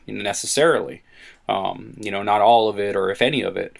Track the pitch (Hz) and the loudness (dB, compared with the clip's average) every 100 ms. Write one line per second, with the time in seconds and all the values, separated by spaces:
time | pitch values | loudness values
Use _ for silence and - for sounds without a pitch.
0 | - 104 104 98 - - 165 123 69 - | -12 -8 -6 -6 -4 2 2 2 -2 -12
1 | _ - - - - 98 95 - 110 - | _ -20 -20 -10 -4 -2 -2 -6 -14 -12
2 | 104 98 104 104 107 117 110 101 101 98 | -6 -4 0 4 6 6 4 0 -2 0
3 | 95 98 127 143 95 92 95 - | -2 0 0 0 -2 -4 -8 -12